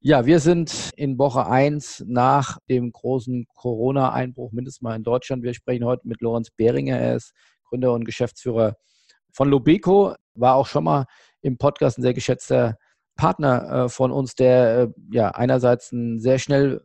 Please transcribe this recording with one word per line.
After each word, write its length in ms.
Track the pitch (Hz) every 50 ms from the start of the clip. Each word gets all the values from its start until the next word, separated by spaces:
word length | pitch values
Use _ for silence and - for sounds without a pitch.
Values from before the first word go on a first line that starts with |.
| _
Ja, 200 | 135 151 131 117
wir 120 | 127 170 170
sind 520 | 139 165 175 170 165 - - - - - -
in 220 | - 147 139 135 120
Woche 280 | 139 135 117 131 123
eins 580 | 85 120 131 135 147 147 147 143 - - - -
nach 520 | 101 123 120 123 131 135 143 135 - - - _ _
dem 240 | 131 127 120 120 -
großen 540 | - - 120 131 131 113 123 127 123 113 _ _
Corona-Einbruch, 960 | _ _ 123 117 110 117 127 139 139 131 131 - 127 127 127 123 - 123 113 104
mindestens 300 | 117 127 135 139 - 127
mal 140 | 117 113
in 60 | 110 107
Deutschland. 400 | 117 117 127 - - 135 127 117
Wir 120 | 123 120
sprechen 320 | - _ - 127 120 120
heute 200 | 117 127 120 _
mit 140 | 120 117 -
Lorenz 300 | 120 117 117 117 113 -
Behringer. 480 | _ _ 110 113 127 139 139 135 127 123
Er 180 | 120 120 120
ist 160 | 120 - - _ _ _ _ _ _ _
Gründer 280 | _ - 127 127 127 120
und 100 | 117 117
Geschäftsführer 720 | 113 113 - 123 113 - - - 127 117 113 113 107 107 _ _ _ _ _ _ _ _ _ _ _ _
von 160 | - 135 143
Lobeco, 640 | 139 139 117 151 160 - - 180 190 202 202 190 - - _ _ _
war 220 | - 120 123 131
auch 100 | 135 139
schon 180 | - - 147 156
mal 220 | 160 151 143 131 - _ _ _ _ _ _
im 160 | - 147 127
Podcast 400 | - - 143 143 - 147 139 -
ein 60 | - 123
sehr 100 | 127 123
geschätzter 640 | 127 120 - 127 123 - - 131 127 120 117 110 _ _ _ _ _ _ _ _
Partner, 680 | - 135 165 185 - 151 139 127 123 - - 135 127 127
äh, 20 | 123
von 240 | - - 131 127 131
uns, 220 | 139 135 123 -
der, 440 | - 131 127 127 127 123 113 113 123
äh, 100 | 123 113 - - - -
ja, 200 | 104 123 110 98
einerseits 600 | - - 120 123 131 131 123 123 123 120 - -
ein 300 | - 120 120 117 117 113
sehr 180 | 110 127 131 131
schnell 440 | - - 143 139 139 139 131 - _